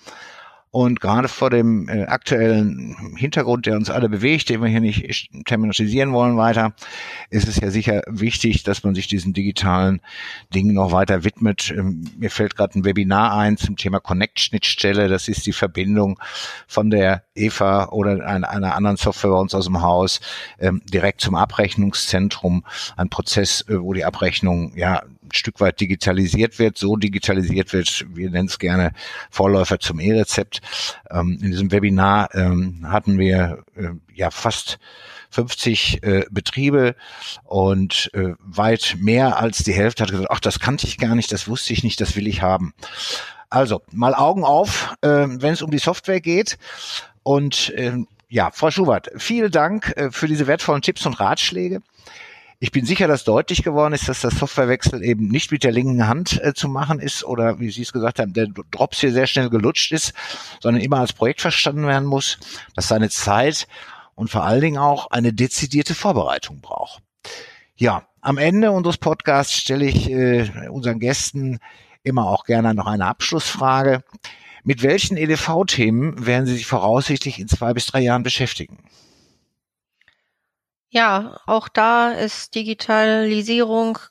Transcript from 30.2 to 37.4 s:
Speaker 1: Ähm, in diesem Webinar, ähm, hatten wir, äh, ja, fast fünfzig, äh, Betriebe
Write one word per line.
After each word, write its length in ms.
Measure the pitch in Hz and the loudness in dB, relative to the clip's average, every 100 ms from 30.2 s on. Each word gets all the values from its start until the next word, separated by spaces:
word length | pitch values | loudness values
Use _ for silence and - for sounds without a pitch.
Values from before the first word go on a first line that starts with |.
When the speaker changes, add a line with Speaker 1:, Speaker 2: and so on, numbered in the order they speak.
| 101 - 98 - - - - - - | 2 -2 -4 -8 -12 -8 -8 -10 -6
Speaker 1:
Ähm, 280 | 87 87 90 | -2 -2 -2
in 80 | 98 | -2
diesem 220 | 90 98 | -2 0
Webinar, 600 | 98 101 95 98 101 101 | 2 2 4 4 4 2
ähm, 520 | 98 92 90 92 87 80 | 2 2 2 0 -4 -2
hatten 300 | 104 104 98 | -2 2 2
wir, 460 | 95 92 87 80 - | 4 2 2 -4 -12
äh, 160 | - 87 85 - | -10 -8 -10 -14
ja, 160 | 95 87 | -6 -6
fast 480 | - 113 - - - - - - - - | -2 -4 -4 -8 -12 -16 -20 -20 -20 -6
fünfzig, 760 | - 123 - 120 107 - - | -4 -2 -2 0 0 0 -2
äh, 200 | 107 95 - | 0 0 0
Betriebe 640 | 104 - - 139 143 123 123 - - - - | -4 -6 -2 2 4 2 0 -10 -16 -16 -16